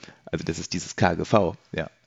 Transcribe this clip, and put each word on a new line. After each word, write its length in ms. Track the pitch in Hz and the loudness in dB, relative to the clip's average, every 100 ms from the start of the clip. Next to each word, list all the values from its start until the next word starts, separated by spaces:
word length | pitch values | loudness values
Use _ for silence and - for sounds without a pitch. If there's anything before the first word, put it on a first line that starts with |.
| - - - | -18 -20 -8
also 180 | 80 | -6
das 160 | 82 85 | -4 -6
ist 120 | 87 | -4
dieses 200 | 92 - | -6 -6
K 200 | - 95 | 2 2
G 100 | 85 | 2
V, 320 | 85 110 90 - _ | 4 4 4 -2 _
ja. 180 | 78 80 _ | -6 -6 _